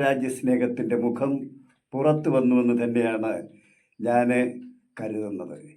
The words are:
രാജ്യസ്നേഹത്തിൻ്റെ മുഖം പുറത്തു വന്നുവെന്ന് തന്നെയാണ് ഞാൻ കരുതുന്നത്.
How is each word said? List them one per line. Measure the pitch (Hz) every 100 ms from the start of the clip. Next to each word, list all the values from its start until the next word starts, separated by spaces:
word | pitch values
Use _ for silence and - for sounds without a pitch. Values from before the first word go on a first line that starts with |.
| 139
രാജ്യസ്നേഹത്തിൻ്റെ | 131 127 - 127 123 123 127 110 120 120
മുഖം | - 139 135 - - - _ _
പുറത്തു | 131 151 151 156 131
വന്നുവെന്ന് | 123 123 120 120
തന്നെയാണ് | 120 117 117 110 110 87 - - _ _ _ - 113
ഞാൻ | 123 123 123 123 - - - _ -
കരുതുന്നത്. | 110 107 104 95 87 - -